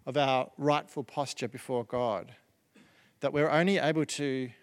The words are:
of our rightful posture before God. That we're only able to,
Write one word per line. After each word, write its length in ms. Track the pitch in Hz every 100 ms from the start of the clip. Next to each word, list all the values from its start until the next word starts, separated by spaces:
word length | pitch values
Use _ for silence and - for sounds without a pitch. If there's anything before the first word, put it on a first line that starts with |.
| -
of 100 | 139
our 320 | 135 131 - -
rightful 460 | 143 147 - 151
posture 440 | 127 - 135 - 117
before 360 | 120 - 123
God. 500 | 110 123 120 98 - - _ _ _ - - _ _ -
That 140 | 139
we're 180 | 147 151
only 260 | 151 180 196
able 280 | 147 156 147
to, 440 | - 143 131 127 -